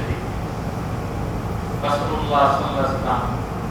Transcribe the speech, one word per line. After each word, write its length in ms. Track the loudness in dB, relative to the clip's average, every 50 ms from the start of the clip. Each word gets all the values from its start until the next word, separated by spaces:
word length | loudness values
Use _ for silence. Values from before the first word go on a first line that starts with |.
| 0
দিকে 220 | 0 -2 -2 -2 -2 -2 -2 -2 -2 -2 -4 -4 -4 -2 -2 -2 -2 -2 -2 -2 -2 -2 -2 -2 -2 -2 -2 -2 -2 -2 -2 -2 -2 -2 -2 0
রাসূলুল্লাহ 580 | 2 2 2 2 0 0 0 0 2 4 6 6
সাল্লাল্লাহু 380 | 6 6 4 2 0 0 2 2
আলাইহি 100 | 2 2
ওয়াসাল্লাম 280 | 0 0 0 0 0 0 0 -2 -2 -4 -4 -4 -4 -4 -4